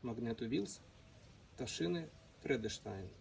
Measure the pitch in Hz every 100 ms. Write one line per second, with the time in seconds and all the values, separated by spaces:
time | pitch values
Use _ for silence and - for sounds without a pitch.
0 | 123 113 117 113 113 143 202 - - -
1 | - - - - - - 175 - 170 175
2 | 160 - - - - 131 110 - 107 98
3 | 92 -